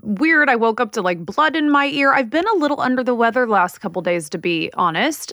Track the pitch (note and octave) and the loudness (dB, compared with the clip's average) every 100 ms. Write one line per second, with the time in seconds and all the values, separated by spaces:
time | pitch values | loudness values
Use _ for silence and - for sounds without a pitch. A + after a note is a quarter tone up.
0 | - G3 D#4 D#4+ C#4+ A#3+ A3+ A3 A#3+ A3+ | -6 -2 2 4 4 2 2 0 -2 -2
1 | F3+ F3 E3+ G#3 D#4 D#4 D4+ C#4+ C#4 C4+ | -2 -2 -4 0 0 2 2 2 2 0
2 | C#4 C#4 B3 D4+ G4+ G#4+ D4 C#4+ B3+ B3+ | 2 2 2 -2 0 0 0 0 0 0
3 | B3+ A#3+ A3+ A#3 A#3+ G3+ F3 - F#3+ F3+ | 0 2 2 2 2 2 2 -2 -8 -4
4 | F3 F3 D3+ F3 F3 E3 E3 - F3 D#3+ | -2 -2 -4 -6 -4 -2 -4 -2 -2 0
5 | C4 D#4 - | -2 -4 -4